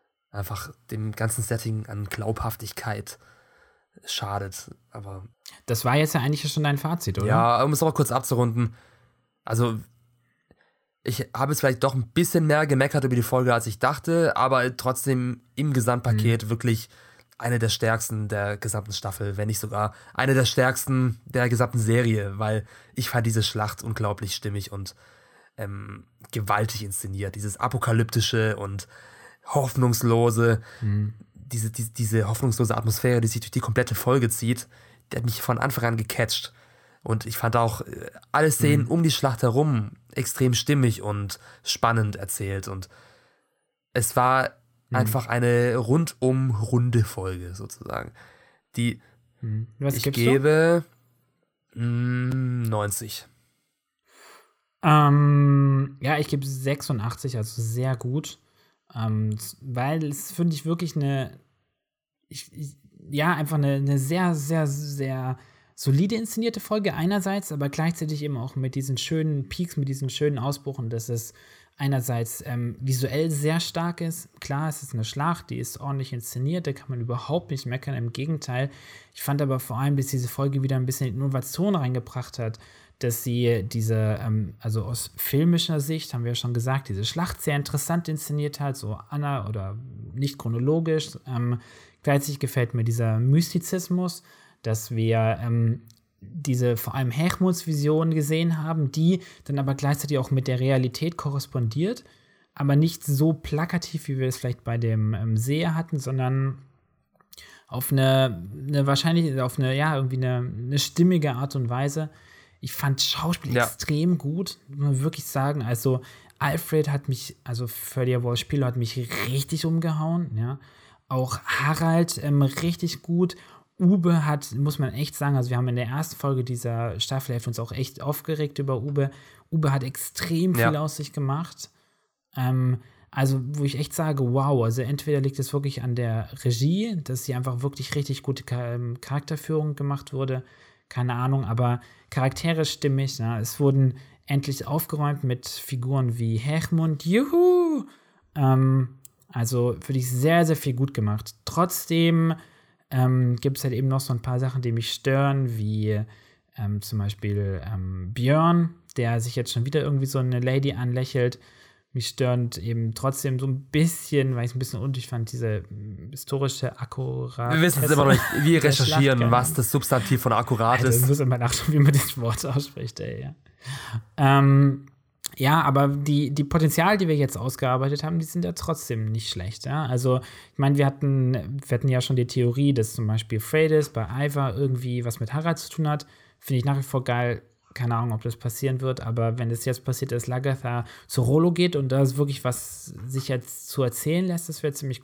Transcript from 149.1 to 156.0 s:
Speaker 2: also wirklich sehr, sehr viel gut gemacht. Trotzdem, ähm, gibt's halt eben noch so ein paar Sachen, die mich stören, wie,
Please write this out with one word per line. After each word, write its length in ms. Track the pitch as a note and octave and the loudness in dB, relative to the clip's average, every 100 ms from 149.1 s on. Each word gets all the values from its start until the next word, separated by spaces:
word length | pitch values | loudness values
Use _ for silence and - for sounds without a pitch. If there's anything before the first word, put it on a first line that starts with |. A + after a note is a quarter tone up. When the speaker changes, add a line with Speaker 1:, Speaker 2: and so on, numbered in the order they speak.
| _ _ | _ _
Speaker 2:
also 400 | A#2+ A#2 B2 B2 - | -4 -2 0 0 -2
wirklich 340 | - C3+ B2 | -4 -2 -2
sehr, 360 | B2 D3 E3+ E3 | 0 4 4 4
sehr 100 | D3 | 2
viel 160 | C#3+ | -2
gut 200 | B2 C3+ | -2 -2
gemacht. 420 | - G#2 G#2+ - - - | 0 0 -2 -6 -14 -6
Trotzdem, 880 | - F3+ - - E3 E3 E3 E3 D#3+ - _ _ _ - | -2 0 -2 -2 2 4 4 2 0 -8 _ _ _ -4
ähm, 440 | C3 B2+ B2+ B2 A#2+ | 2 4 4 2 2
gibt's 260 | C#3+ C3+ | 0 -2
halt 100 | C3+ | -2
eben 140 | A#2+ C3+ | 0 0
noch 140 | C3+ | 0
so 120 | - | 0
ein 80 | A#2+ | -4
paar 180 | C3 B2 | -2 -2
Sachen, 220 | C3 B2+ | 0 -2
die 120 | B2 | 0
mich 180 | A2+ A2+ | -2 -2
stören, 640 | - C3+ C3+ C#3 C#3 B2+ A2+ | -4 0 2 2 2 0 -2
wie, 440 | G#2+ G#2+ G#2+ G#2+ | -2 0 0 0